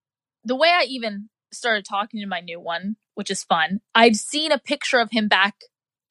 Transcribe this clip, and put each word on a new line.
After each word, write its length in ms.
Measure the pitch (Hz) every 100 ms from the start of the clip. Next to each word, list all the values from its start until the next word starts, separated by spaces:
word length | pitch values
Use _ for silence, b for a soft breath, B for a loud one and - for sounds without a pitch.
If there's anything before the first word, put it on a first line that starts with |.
| _ _ _ _
the 120 | 220 262
way 140 | 330
I 140 | 349
even 460 | 254 262 226 202 214 _ _
started 340 | - 247 214 196
talking 340 | 202 220 214
to 60 | 196
my 120 | 180
new 180 | 175 170
one, 380 | 170 170 196 220 _ -
which 160 | 196
is 120 | 190
fun, 380 | - 170 160 196 _ 226
I'd 200 | 233 208
seen 360 | - 294 320
a 80 | 294
picture 400 | - 285 - 247
of 100 | 220
him 160 | 233 214
back 280 | 196 202 - - _ _ _ _